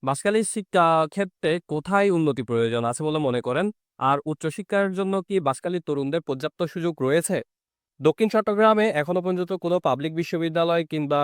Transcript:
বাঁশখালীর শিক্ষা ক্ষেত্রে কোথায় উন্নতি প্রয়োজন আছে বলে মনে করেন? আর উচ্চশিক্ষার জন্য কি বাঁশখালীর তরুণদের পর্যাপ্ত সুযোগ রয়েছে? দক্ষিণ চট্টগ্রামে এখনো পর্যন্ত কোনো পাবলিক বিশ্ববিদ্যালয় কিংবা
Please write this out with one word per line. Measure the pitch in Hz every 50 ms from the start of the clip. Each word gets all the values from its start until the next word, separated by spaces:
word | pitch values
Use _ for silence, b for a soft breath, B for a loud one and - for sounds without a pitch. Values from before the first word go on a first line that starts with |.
| -
বাঁশখালীর | 135 139 - - 202 214 220 214
শিক্ষা | - - 220 190 - - 185 165 165 165 160 156 151
ক্ষেত্রে | - 190 196 180 - _ - 151 160 175 -
কোথায় | - 147 156 - 180 202 202 202 202
উন্নতি | 180 165 160 147 123 131 113
প্রয়োজন | 123 117 117 117 113 117 120 117
আছে | 117 123 - 156
বলে | 151 156 156
মনে | 151 131 123 120
করেন? | - 127 127 156 190 208 - _ _ _ _
আর | - 127 135 139 143 -
উচ্চশিক্ষার | 156 151 - - 156 - - 190 - 208 196 196 196 185
জন্য | 190 196 190 196 196
কি | 170 - 196 190
বাঁশখালীর | 147 139 127 - - 175 180 175
তরুণদের | - - 147 143 135 139 156 170
পর্যাপ্ত | - - 135 131 151 151 - - 175
সুযোগ | 156 - 180 165 175 156 -
রয়েছে? | 131 131 147 170 165 - 185 127 - - _ _ _ _ _ _ _ _ _ -
দক্ষিণ | 135 156 - - 220 208
চট্টগ্রামে | - 220 208 220 208 208 220 220 220 214 214 220 -
এখনো | 151 147 160 180 185
পর্যন্ত | 175 185 185 180 180 175 190 175
কোনো | - 170 175 180
পাবলিক | - 147 127 135 147 160 160
বিশ্ববিদ্যালয় | 170 165 - 185 165 165 165 160 170 170 170 170 170 160
কিংবা | - 160 151 147 139 147 143